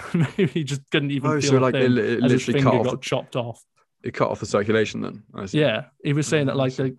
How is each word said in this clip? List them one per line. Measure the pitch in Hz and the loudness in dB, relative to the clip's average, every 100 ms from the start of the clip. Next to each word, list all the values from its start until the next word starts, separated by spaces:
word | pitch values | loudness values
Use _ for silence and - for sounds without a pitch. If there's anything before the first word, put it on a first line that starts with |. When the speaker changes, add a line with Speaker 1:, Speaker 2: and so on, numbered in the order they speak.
Speaker 1:
<laughs> | - | -6
maybe | 180 151 - 185 | -2 -2 0 0
he | 175 | 0
just | 143 139 - | -4 -8 -4
couldn't | 160 143 | -2 -2
even | 139 139 | -2 0
Speaker 2:
Oh, | 151 | 0
Speaker 1:
feel | 139 | 2
Speaker 2:
so, | 131 | 4
Speaker 1:
a | |
Speaker 2:
like, | 127 | 4
it | 127 | 2
Speaker 1:
thing | 127 | 2
Speaker 2:
li-, | 123 | 2
it | 107 117 | 2 2
Speaker 1:
as | 123 | 2
his | 127 - | 2 2
Speaker 2:
literally | 127 | 2
Speaker 1:
finger | 135 | 4
Speaker 2:
cut | 110 120 | 4 0
off | |
Speaker 1:
got | - | -2
chopped | - 131 - 131 | -4 -4 -4 -8
off. | 120 - _ _ _ _ | -8 -12 _ _ _ _
Speaker 2:
it | - | -10
cut | - 117 | -2 -2
off | 104 | -2
the | 107 | -2
circulation | 104 104 110 107 117 | -2 2 0 0 -4
then, | 98 101 - | -10 -10 -16
I | - 98 | -12 -4
see. | 147 | 0
Speaker 1:
Yeah, | 143 110 143 _ | 0 0 -8 _
he | - | -2
was | 147 147 | -2 0
saying | 160 135 | 0 0
that, | |
Speaker 2:
Oh, | 135 | 0
I | |
Speaker 1:
like, | 131 | -2
Speaker 2:
see. | 131 | -2
Speaker 1:
the, | 135 | -4